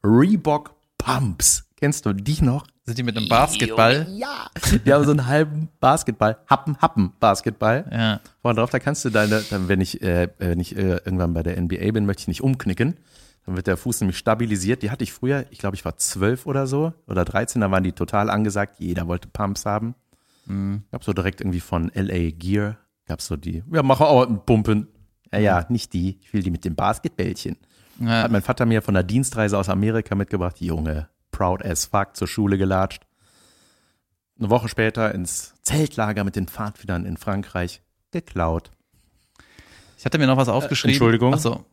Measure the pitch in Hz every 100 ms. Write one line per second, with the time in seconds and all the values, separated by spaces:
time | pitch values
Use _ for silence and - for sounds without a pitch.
0 | 101 117 170 208 156 147 - _ _ -
1 | - 131 120 85 - - - _ 143 143
2 | 107 98 104 156 143 139 - _ - 117
3 | 120 113 110 117 147 131 113 113 113 139
4 | 160 196 277 285 - - - - 110 143
5 | 143 147 127 147 156 151 156 _ 127 160
6 | - 107 107 110 - 139 - 143 165 110
7 | 92 _ 110 98 117 101 110 127 196 113
8 | 113 101 - _ 120 113 117 131 143 147
9 | 127 107 104 107 107 101 92 98 92 -
10 | 92 87 87 - 90 85 87 98 95 87
11 | - 92 87 82 82 87 87 90 95 110
12 | 101 98 - 85 135 131 104 90 127 170
13 | _ - - _ - 92 95 90 123 113
14 | 98 87 - 110 117 101 95 127 104 127
15 | 113 - 127 139 131 - 101 98 82 -
16 | - 92 98 127 - 139 131 139 160 -
17 | - 90 85 101 120 120 98 95 95 -
18 | 87 104 107 107 107 98 101 _ 87 87
19 | 85 87 - - 101 98 107 104 113 123
20 | _ _ _ _ - 98 98 101 - -
21 | - 95 92 92 95 90 - 85 82 -
22 | 95 92 85 82 90 104 104 110 _ _
23 | - 78 - 76 78 82 120 165 135 127
24 | 151 135 123 104 - 110 107 107 - _
25 | _ _ _ 101 104 87 82 120 - 90
26 | 90 98 _ 104 92 85 90 78 92 113
27 | - - 92 - - - _ _ _ -
28 | 117 113 113 104 - 123 117 113 - 95
29 | 90 117 131 117 104 101 95 92 104 113
30 | - 98 98 98 90 - 87 80 78 78
31 | 78 _ _ - 92 92 95 82 - 101
32 | 98 - 92 - 101 98 95 95 95 -
33 | _ _ _ _ _ _ _ _ _ _
34 | _ _ _ _ 110 120 113 - 110 113
35 | 107 101 90 - - _ - 151 151 -
36 | 107 104 101 101 92 - 104 - 101 87
37 | 95 85 - 98 98 92 90 - _ _
38 | _ 175 - 92 82 82 - _ _ _
39 | _ _ _ _ _ - - - _ _
40 | 120 156 131 131 127 117 143 139 - 135
41 | 117 113 123 131 117 120 -